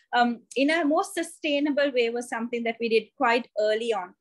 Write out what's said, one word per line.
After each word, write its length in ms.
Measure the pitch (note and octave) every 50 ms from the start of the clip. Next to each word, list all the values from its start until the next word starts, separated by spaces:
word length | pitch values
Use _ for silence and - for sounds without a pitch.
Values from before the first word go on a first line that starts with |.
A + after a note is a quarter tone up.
| _ - -
um, 240 | A#3+ A#3+ A#3+ A#3 - _ - -
in 140 | A#3+ C#4 D4
a 160 | D#4+ E4+ E4+
more 180 | C#4+ D4+ E4+ G4
sustainable 880 | - - F4 E4 E4 - - - D#4 C#4+ C#4+ C#4+ D4 C#4 C#4+ C#4+ C#4+
way 180 | B3 B3+ A#3 A#3
was 200 | A#3 A#3+ A#3+ -
something 340 | B3 A3+ A#3 A#3 A#3+ A#3+ A#3
that 140 | A3+ A3+ -
we 80 | A#3
did 200 | A3+ A3+ A3 G#3 - _
quite 320 | - C#4 A#3 A3+ B3+ A#3+ - - -
early 320 | G#3+ G#3+ G#3+ A3+ A#3 A#3
on 220 | A3 G3 F3+ F#3+ G3 _